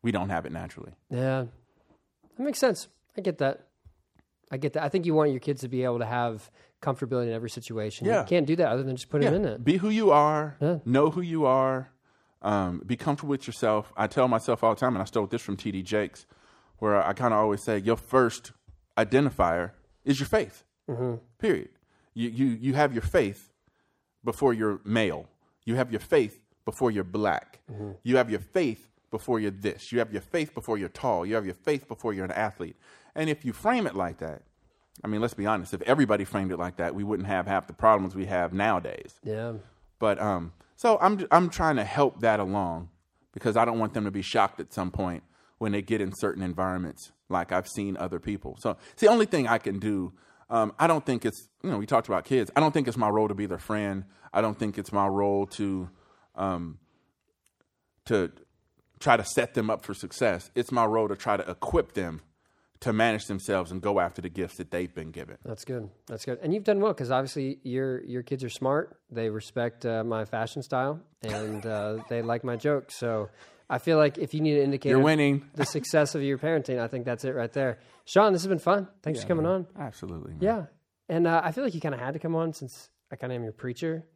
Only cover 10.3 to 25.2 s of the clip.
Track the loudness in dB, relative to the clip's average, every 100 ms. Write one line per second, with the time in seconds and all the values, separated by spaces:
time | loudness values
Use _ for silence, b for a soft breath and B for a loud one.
10.3 | 4 -2 -2 -2 0 2 4 4 2 -4
11.3 | 0 4 4 4 0 -6 _ _ _ _
12.3 | _ 0 0 0 -4 -4 -4 -2 -2 -2
13.3 | -4 -4 -2 2 2 -2 -2 -2 2 4
14.3 | 2 0 2 2 4 0 0 -2 -2 -2
15.3 | -4 -4 -6 -4 -6 -2 0 0 -6 -20
16.3 | b b b b b 2 4 4 2 2
17.3 | 4 2 0 0 0 2 0 4 4 4
18.3 | 2 -14 -20 _ -20 _ 0 4 4 4
19.3 | 2 2 2 -4 -8 _ _ -2 0 2
20.3 | 0 0 -8 _ _ -10 -4 -4 -6 _
21.3 | _ 0 0 -2 _ _ _ _ -6 -6
22.3 | 0 0 0 0 2 2 2 0 2 2
23.3 | -2 -16 _ _ _ _ _ _ _ -8
24.3 | 0 2 2 0 -2 -2 0 2 -2